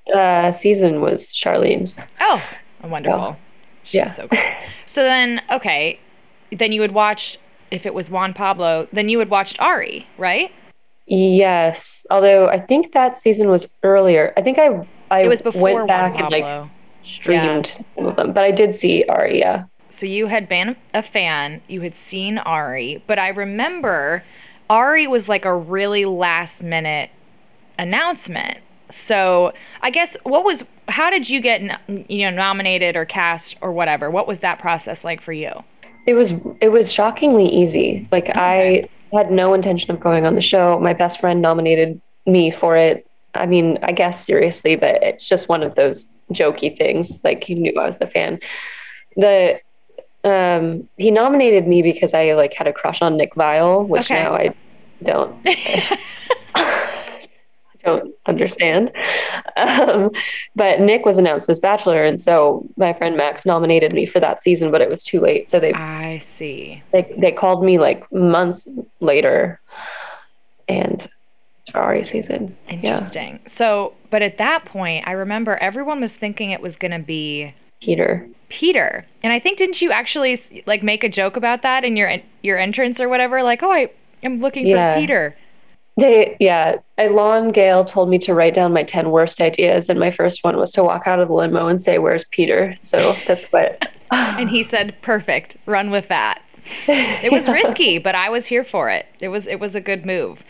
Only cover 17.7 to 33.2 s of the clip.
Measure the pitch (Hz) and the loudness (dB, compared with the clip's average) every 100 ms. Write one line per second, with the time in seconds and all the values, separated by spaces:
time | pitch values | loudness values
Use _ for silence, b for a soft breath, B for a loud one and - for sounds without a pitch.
17.7 | - - - 185 - - 196 196 190 208 | -10 -14 -6 -4 -2 0 2 2 4 2
18.7 | - 180 170 - - - - - 185 185 | 2 0 2 2 2 2 0 0 -2 -6
19.7 | _ - - 196 202 214 220 180 180 202 | _ -20 -12 -6 -4 -2 -4 -2 -4 -4
20.7 | 247 - 214 214 208 170 151 143 156 - | -8 -6 -6 -4 -4 -2 -4 -6 -10 -14
21.7 | 185 170 - - 190 196 220 - 160 143 | -12 -12 -12 -14 -10 -6 -6 -4 -4 -6
22.7 | 131 123 151 - 202 185 196 202 208 302 | -8 -10 -8 -4 -2 -2 -4 -8 -6 -6
23.7 | 359 247 165 143 175 - b b b - | -4 -4 -2 -2 -6 -8 b b b 0
24.7 | 220 262 311 294 247 196 196 190 180 160 | 2 4 2 2 -2 0 -2 0 -4 -4
25.7 | 190 202 208 196 180 180 165 170 - 170 | -4 -2 -2 -2 0 0 -2 -4 -10 -6
26.7 | 165 156 151 - _ _ _ _ _ _ | -6 -4 -6 -8 _ _ _ _ _ _
27.7 | - 175 226 339 339 - 170 - - - | -10 -6 -2 -2 -6 -8 -8 -8 -10 -18
28.7 | _ - - - 208 185 180 180 - B | _ -20 -12 -2 0 2 2 2 -2 B
29.7 | B 254 226 226 - 254 294 392 302 - | B -4 -2 -4 -6 -2 0 2 -2 -8
30.7 | _ - 208 330 381 240 269 240 208 196 | _ -8 -2 0 0 -2 -2 0 -2 -4
31.7 | - - 202 - 202 196 180 196 196 190 | -10 -10 -12 -8 -4 -2 -2 -2 -2 -2
32.7 | 180 180 170 165 196 | 0 -2 -2 -4 -2